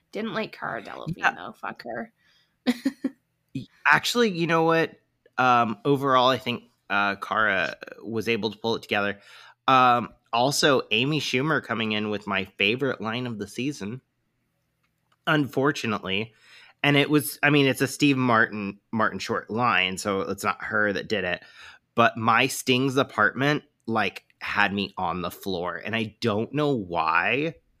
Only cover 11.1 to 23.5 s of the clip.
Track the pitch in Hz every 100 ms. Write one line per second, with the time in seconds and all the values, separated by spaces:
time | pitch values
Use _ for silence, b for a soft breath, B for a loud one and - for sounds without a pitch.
11.1 | 151 - 127 151 143 - 113 110 107 107
12.1 | 101 101 98 95 - 101 123 135 - 107
13.1 | 120 127 110 101 - 131 139 101 127 _
14.1 | _ _ _ _ _ _ _ _ _ _
15.1 | _ - 156 135 135 139 147 113 104 92
16.1 | 95 113 b b b b b 143 147 147
17.1 | 151 - - 147 147 139 127 135 - 147
18.1 | 131 127 113 113 104 98 101 - 113 110
19.1 | 95 - 104 - 107 123 92 92 95 104
20.1 | 98 90 95 104 - - 110 107 92 -
21.1 | 104 90 87 B B B B _ - 117
22.1 | - 110 113 131 - - 127 135 131 127
23.1 | - 104 113 139